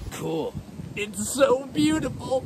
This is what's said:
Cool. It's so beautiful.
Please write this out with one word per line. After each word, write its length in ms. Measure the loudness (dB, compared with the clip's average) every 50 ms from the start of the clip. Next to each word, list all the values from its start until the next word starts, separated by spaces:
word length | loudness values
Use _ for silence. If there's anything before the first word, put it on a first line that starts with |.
| -12 -10
Cool. 420 | -10 -6 -4 -4 -2 -2 -2 -4 -4 -8 -10 -10 -14 -14 -12 -10 -6
It's 340 | -6 -6 -6 -4 -6 -4 -4 4
so 320 | 6 6 6 6 2 2
beautiful. 800 | -4 0 2 4 4 4 2 0 -2 -6 -6 -4 0 0 0 2